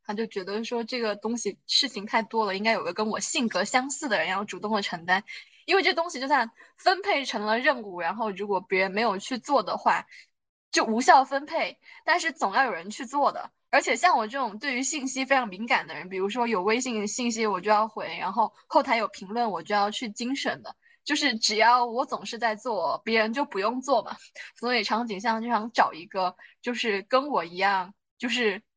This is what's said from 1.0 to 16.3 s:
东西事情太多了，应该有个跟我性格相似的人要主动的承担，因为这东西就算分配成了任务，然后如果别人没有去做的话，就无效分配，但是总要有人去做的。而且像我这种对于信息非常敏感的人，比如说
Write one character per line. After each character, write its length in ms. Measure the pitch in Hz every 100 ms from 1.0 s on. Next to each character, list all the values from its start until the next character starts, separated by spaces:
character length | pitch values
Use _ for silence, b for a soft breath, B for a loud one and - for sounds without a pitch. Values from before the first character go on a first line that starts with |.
| 220 208
东 220 | 220 240
西 220 | 208 190 -
事 200 | - 269
情 200 | 202 208
太 160 | 240
多 240 | 214 226 208
了， 100 | 190
应 60 |
该 80 | 226
有 120 | 202
个 120 | 156 180
跟 120 | 220
我 100 | 202
性 280 | - 311 226
格 160 | 180
相 240 | 202 254 277
似 180 | - 294
的 80 | 180
人 100 | 165
要 160 | 190 208
主 140 | 175
动 140 | 208
的 80 | 214
承 240 | 196 170 170
担， 180 | 190 - B B B -
因 100 | 349
为 80 |
这 100 | 330
东 160 | 320 339
西 100 | 294
就 80 | 269
算 220 | 277 247 B B _
分 280 | 339 370
配 200 | 403 294
成 220 | 254 220 214
了 140 | 233
任 240 | 294 254
务， 180 | 208 175
然 140 | 165 208
后 160 | 220
如 160 | 185 202
果 140 | 185
别 180 | - 190
人 100 | 190
没 120 | 196
有 180 | 226 196
去 180 | - 247
做 240 | - 269
的 160 | - 214
话， 300 | 220 170 - B B _ _ _ _
就 120 | - -
无 160 | 220
效 220 | 311 285
分 220 | 262 277 294
配， 320 | 330 185 - B B
但 160 | - 339
是 120 | 320
总 220 | - 202 220
要 100 | 262
有 60 |
人 180 | 165 185
去 160 | - 240
做 260 | 285 247
的。 200 | - - _ -
而 120 | 262
且 160 | - 226
像 200 | 247 247
我 80 | 214
这 140 | 269
种 200 | 233 208
对 160 | 285 247
于 60 |
信 280 | 269 302 262
息 160 | 262 262
非 100 | 277
常 140 | 226
敏 180 | 185 233
感 200 | 226 156
的 60 |
人， 140 | 151 185
比 80 | 190
如 140 |
说 180 | 196